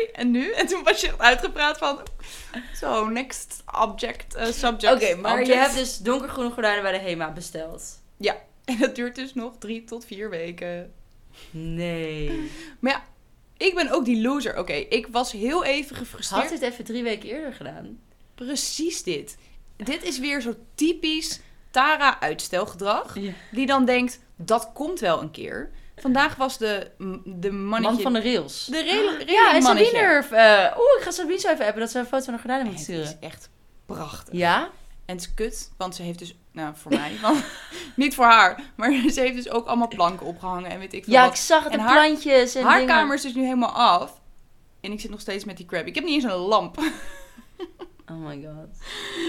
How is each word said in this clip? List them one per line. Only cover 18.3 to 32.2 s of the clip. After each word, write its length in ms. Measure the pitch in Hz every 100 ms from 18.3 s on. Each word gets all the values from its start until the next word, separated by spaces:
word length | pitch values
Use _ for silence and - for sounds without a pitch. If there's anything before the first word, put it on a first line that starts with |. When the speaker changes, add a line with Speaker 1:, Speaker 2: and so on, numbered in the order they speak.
Speaker 1:
Precies 680 | - 254 285 - - 330 -
dit. 340 | - 147 143 - - - - -
Dit 260 | 214 320
is 160 | 349 262
weer 220 | 285 285
zo 140 | 233 220 -
typisch 680 | - 311 339 311 311 320 - - - - 254 285 302 277
Tara-uitstelgedrag. 1040 | - 151 160 - 180 202 175 202 254 - 202
Speaker 2:
Ja. 140 | 196 175 -
Speaker 1:
Die 160 | 220 269
dan 180 | 269
denkt, 360 | 254 247 247 - _ -
dat 340 | 170 226 -
komt 280 | - 311 359
wel 200 | 202 156
een 100 | 156
keer. 400 | - - - - - - -
Vandaag 400 | 262 262 294 277
was 220 | 262 -
de, 320 | 220 202 - -
m-, 180 | 190 185
de 260 | - 180 196
mannetje 400 | 196 196 226 214
Speaker 2:
Man 100 | 233
van 100 | 262
de 80 | 226 226
rails. 320 | 226 143 - -
Speaker 1:
De 180 | 311
rail-, 260 | 302 415 415 302
Speaker 2:
<gasps> 0 |
Ja, 0 |
en 80 | 277
Speaker 1:
railing 360 | 403 440 294
mannetje. 200 | 254 311
Speaker 2:
Sabine 180 | 453 466
er, 160 | 392 294 277 226 220 208 180
eh, 60 | -
oeh, 180 | 494 523
ik 40 |
ga 80 | 349
Sabine 280 | 339 320 370
zo 100 | 381
even 160 | 294 214
appen 140 | 214
dat 100 | 226
ze 80 | 254
een 80 | 240
foto 180 | 269